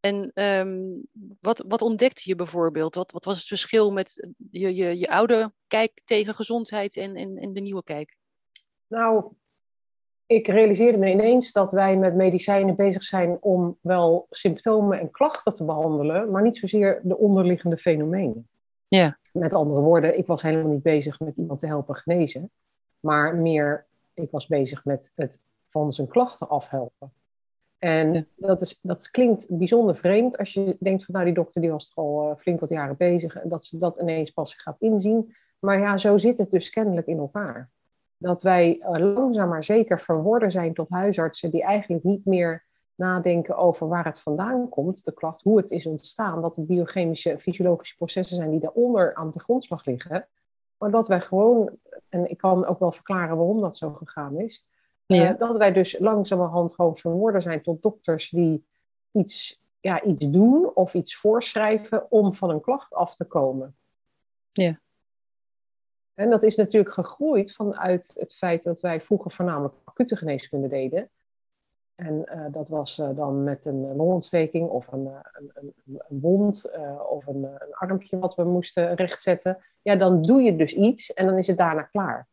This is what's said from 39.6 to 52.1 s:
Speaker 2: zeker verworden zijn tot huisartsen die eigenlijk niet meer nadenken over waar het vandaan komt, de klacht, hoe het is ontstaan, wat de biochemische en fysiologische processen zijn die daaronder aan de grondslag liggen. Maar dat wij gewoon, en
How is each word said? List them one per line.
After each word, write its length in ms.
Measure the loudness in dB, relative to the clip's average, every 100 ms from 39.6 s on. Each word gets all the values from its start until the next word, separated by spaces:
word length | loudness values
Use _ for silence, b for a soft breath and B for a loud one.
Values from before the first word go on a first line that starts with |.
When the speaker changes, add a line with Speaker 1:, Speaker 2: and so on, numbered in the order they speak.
Speaker 2:
zeker 360 | 2 2 4 0
verworden 500 | 0 0 2 2 2
zijn 240 | 0 -2
tot 140 | -4 -6
huisartsen 600 | -2 -2 0 -4 -4 -4
die 120 | -2
eigenlijk 420 | 0 -2 -2 -2
niet 200 | 0 0
meer 400 | 0 0 0 -4 _ _ _
nadenken 600 | _ -2 0 0 0 0 2
over 320 | 2 2 -2
waar 160 | -4
het 160 | -4 -6
vandaan 480 | -6 -4 -2 -4 -4
komt, 360 | -4 -4 -4
de 80 | -10
klacht, 300 | -8 -10 -4
hoe 140 | 2 4
het 140 | 2
is 160 | -6 -6
ontstaan, 540 | -8 -10 -6 -6 -4
wat 140 | -6
de 80 | -6
biochemische 680 | -2 0 0 -2 -4 -2 -4
en 100 | -4
fysiologische 560 | -6 -2 0 0 -4 -10
processen 400 | -8 -6 -4 -4
zijn 140 | -2
die 100 | -2
daaronder 540 | -2 0 2 4 2
aan 160 | 0 -10
de 100 | -10
grondslag 440 | -4 -4 -2 -8
liggen. 440 | -6 -6 -6 -8 -8 _ _ _ _ _
Maar 120 | 0
dat 180 | 0 2
wij 120 | 0
gewoon, 500 | 0 2 4 4 2 -4 _ -20
en 220 | _